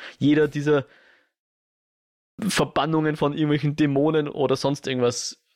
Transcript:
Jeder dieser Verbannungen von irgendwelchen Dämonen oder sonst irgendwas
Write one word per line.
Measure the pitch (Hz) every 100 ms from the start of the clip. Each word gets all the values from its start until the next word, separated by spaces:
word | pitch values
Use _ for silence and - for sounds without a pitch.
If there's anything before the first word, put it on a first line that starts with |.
| - -
Jeder | 139 151 147
dieser | 147 147 143 - _ _ _ _ _ _ _ _ _ _ _ _ _ _ -
Verbannungen | 185 - 147 - 147 156 156 151
von | 143
irgendwelchen | 147 151 147 147 147
Dämonen | 147 139 156 156 147
oder | - 131 131
sonst | 139 143 -
irgendwas | 127 120 - - - _